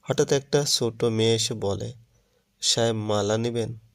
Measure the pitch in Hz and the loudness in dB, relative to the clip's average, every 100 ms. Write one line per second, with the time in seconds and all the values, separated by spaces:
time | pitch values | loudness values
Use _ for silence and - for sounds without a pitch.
0 | - - 143 143 131 147 143 - 117 113 | -4 0 2 2 2 0 2 0 0 0
1 | 120 110 113 113 113 113 101 98 113 - | 0 2 2 2 0 -2 -4 -4 -6 -12
2 | _ _ _ _ _ _ - - 117 110 | _ _ _ _ _ _ -2 2 2 0
3 | 107 104 101 110 117 117 110 117 _ | 0 0 2 0 0 -2 -6 -8 _